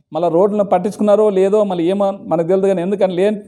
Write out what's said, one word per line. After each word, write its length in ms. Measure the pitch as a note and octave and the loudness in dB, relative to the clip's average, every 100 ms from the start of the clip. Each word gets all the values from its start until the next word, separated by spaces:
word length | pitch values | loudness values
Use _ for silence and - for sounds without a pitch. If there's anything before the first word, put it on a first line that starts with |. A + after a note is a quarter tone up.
| _ | _
మళ్ళా 140 | D#3 E3+ | -2 0
రోడ్లను 360 | E3 G3+ G#3 | 2 2 2
పట్టించుకున్నారో 680 | G3 F#3 F#3+ F#3+ G#3 G#3 G#3+ | 0 0 -2 -2 2 4 2
లేదో 340 | F#3+ F#3+ G#3 | 2 2 2
మళ్ళీ 260 | G3+ F3 E3 | 0 -2 -2
ఏమో 220 | G3 G3 | 0 -2
మనకు 360 | G3 - D#3+ E3+ | -4 -6 -4 0
తెలియదు. 200 | F#3+ G3 | 0 2
కానీ 140 | F#3 | 0
ఎందుకని 320 | F3 G3+ F#3+ | -2 -2 -2
లే-, 300 | F3 G3+ G#3+ | 0 0 -2